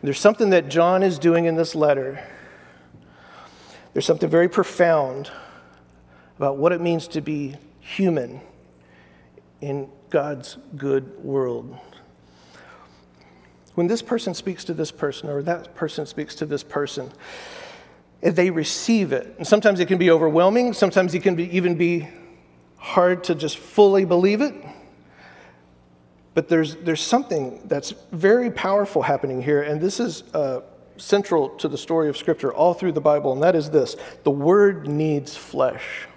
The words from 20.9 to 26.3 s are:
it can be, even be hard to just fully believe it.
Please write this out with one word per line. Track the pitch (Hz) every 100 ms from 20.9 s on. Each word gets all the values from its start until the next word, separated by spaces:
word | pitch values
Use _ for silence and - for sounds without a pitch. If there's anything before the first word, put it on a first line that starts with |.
| 196 180 170
it |
can | 202 170
be, | 175 175
even | 180 170
be | 170 170 147 - - - _ _ _ _
hard | - - 180 180 175
to | 160
just | 151 -
fully | - - 202 196
believe | 185 175 185 208
it. | 285 - - - - _ _ - - - - _ _ _ _ _ _ _ _